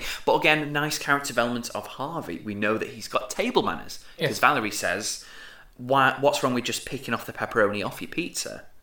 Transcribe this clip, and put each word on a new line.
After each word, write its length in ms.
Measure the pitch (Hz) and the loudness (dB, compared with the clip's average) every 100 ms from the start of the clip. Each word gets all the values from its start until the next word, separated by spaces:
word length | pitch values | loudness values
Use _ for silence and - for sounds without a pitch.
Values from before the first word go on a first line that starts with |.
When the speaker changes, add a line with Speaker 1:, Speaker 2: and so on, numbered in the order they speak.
| - - - | -4 -2 2
Speaker 1:
But 100 | 147 | 4
again, 360 | 160 151 147 | 6 4 2
nice 260 | 147 151 - | 0 0 0
character 300 | - 139 - | 2 2 2
development 420 | 120 120 120 117 104 | 0 2 0 -4 -6
of 100 | - | -8
Harvey. 560 | - 139 165 87 82 107 | -6 -6 -6 -6 -6 -6
We 100 | 101 | -2
know 220 | 104 110 | 0 0
that 140 | - | -2
he's 180 | 117 - | -8 -4
got 200 | - - | -4 -4
table 320 | - 226 240 | -2 2 2
manners, 380 | 104 85 - - - - | 2 -2 -8 -12 -12 -4
Speaker 2:
Yeah. 100 | 151 | -2
Speaker 1:
'cause 120 | 107 | 4
Valerie 320 | 127 143 107 | 4 4 0
says, 540 | - 92 95 110 - - - - - - - | 0 0 0 -2 -8 -12 -18 -18 -18 -20 -8
"Why, 400 | 123 135 131 131 | 2 6 6 6
what's 220 | 139 - | 2 4
wrong 100 | 135 | 2
with 100 | 123 | 2
just 220 | 120 113 - | 0 -4 -6
picking 280 | 131 - | -8 -2
off 120 | 113 - | -4 -4
the 80 | |
pepperoni 520 | - 107 120 101 104 104 | -6 -2 2 2 2 -4
off 160 | - | -6
your 60 | 87 | -8
pizza?" 540 | - 175 - - 53 - - | -6 -6 -6 -6 -8 -14 -16